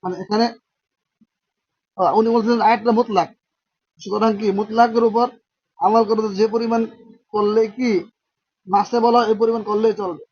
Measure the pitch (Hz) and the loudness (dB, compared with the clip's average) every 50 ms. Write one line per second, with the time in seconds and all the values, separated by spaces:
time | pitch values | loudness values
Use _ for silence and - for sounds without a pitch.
0 | - 180 180 175 185 - 208 214 233 233 233 - _ _ _ _ _ _ _ _ | -8 -10 -10 -10 -8 -4 -2 -2 -2 -2 -4 -10 _ _ _ _ _ _ _ _
1 | _ _ _ _ _ _ _ _ _ _ _ _ _ _ _ _ _ _ _ - | _ _ _ _ _ _ _ _ _ _ _ _ _ _ _ _ _ _ _ -2
2 | 185 170 - 214 226 226 226 233 208 226 240 226 214 214 226 214 214 240 226 220 | 0 2 2 2 2 2 2 0 2 0 0 2 2 2 2 2 0 0 0 0
3 | 240 233 208 190 156 - - _ _ _ _ _ _ _ _ _ _ _ _ _ | 0 0 0 -2 -2 -2 -8 _ _ _ _ _ _ _ _ _ _ _ _ _
4 | - 190 196 208 214 226 214 202 220 208 190 196 214 208 214 226 233 233 220 233 | -12 -8 -4 0 0 0 0 0 -2 -2 -2 -2 -4 -4 2 2 2 2 2 2
5 | 226 226 208 233 240 247 - _ _ _ _ _ _ _ _ _ - 190 214 226 | 0 2 2 0 -2 -2 -4 _ _ _ _ _ _ _ _ _ -2 2 2 2
6 | 226 202 226 220 220 214 196 190 220 220 208 233 233 226 233 233 226 - - - | 2 2 0 -2 -2 -4 -2 0 -2 0 0 -2 -2 0 -2 -2 -2 -4 -8 -20
7 | - - - _ _ _ - 214 208 208 214 220 220 220 202 247 254 240 208 175 | -20 -20 -20 _ _ _ -2 0 0 2 2 2 0 0 -2 -4 -2 0 0 0
8 | 175 - _ _ _ _ _ _ _ _ _ _ _ 190 185 202 202 - - 240 | -2 -6 _ _ _ _ _ _ _ _ _ _ _ -2 0 0 0 0 0 2
9 | 226 233 233 240 233 214 220 202 226 226 226 233 208 208 208 208 220 226 214 214 | 2 4 4 4 2 2 0 2 2 0 0 -2 -4 -4 -2 0 0 0 0 -2
10 | 202 185 170 151 - _ | -6 -8 -8 -10 -14 _